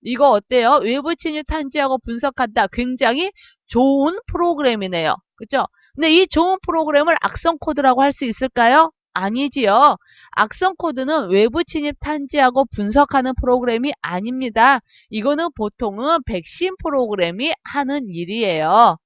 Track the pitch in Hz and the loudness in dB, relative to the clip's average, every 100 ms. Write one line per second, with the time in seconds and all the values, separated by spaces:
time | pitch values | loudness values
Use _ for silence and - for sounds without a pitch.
0 | - 240 285 214 - 254 233 285 202 262 | -6 2 4 4 2 2 4 4 2 -2
1 | 285 339 339 302 294 311 277 302 277 262 | -2 -4 -4 -6 -6 -6 -4 -2 -2 -2
2 | - 233 277 - 247 208 202 - 247 254 | -4 -4 -4 -2 -2 0 -2 -2 -6 0
3 | 262 - 370 - - _ _ 233 269 277 | 0 0 -4 -8 -20 _ _ 2 4 4
4 | 277 370 - - 349 302 277 220 190 175 | 2 -2 -8 -2 0 0 0 0 -2 -2
5 | 160 - _ _ 220 269 202 _ _ - | -2 -2 _ _ -6 -2 -4 _ _ -2
6 | 320 320 381 - 339 381 - 330 311 285 | 4 4 4 2 2 0 -2 -2 2 2
7 | 311 330 - - 330 330 - 285 269 254 | 2 0 -2 -2 -2 -2 -4 0 2 4
8 | 277 269 262 214 262 - 233 269 320 _ | 2 0 -6 -4 -4 2 4 6 4 _
9 | _ - 190 233 285 277 220 208 285 202 | _ -6 -4 -2 -4 0 2 4 4 0
10 | _ - - - 214 - 370 359 339 254 | _ -20 -12 -4 -4 0 -4 -2 -6 -4
11 | 262 311 202 190 220 254 339 330 294 294 | -2 -2 0 2 2 0 -4 -4 -6 -6
12 | 294 302 277 294 262 247 269 - 202 240 | -6 -6 -4 2 2 2 -2 -2 -2 2
13 | 285 277 254 254 247 247 247 226 269 - | 2 2 -2 -4 0 0 0 -2 -2 -6
14 | 156 180 214 262 262 220 240 269 _ _ | -6 -6 -6 -6 -4 2 4 2 _ _
15 | _ 214 214 294 339 - 214 _ 226 202 | _ -4 -2 0 -2 -4 -6 _ -8 -4
16 | 269 330 254 208 160 - 349 381 330 285 | -2 -2 -2 -6 -8 -6 -6 -4 -4 -2
17 | 240 208 170 180 277 - - 285 269 285 | -2 -2 -2 -2 -4 -6 -6 -6 -4 -4
18 | 240 170 170 214 214 165 156 196 233 160 | -6 -10 -8 -4 -2 0 0 2 2 0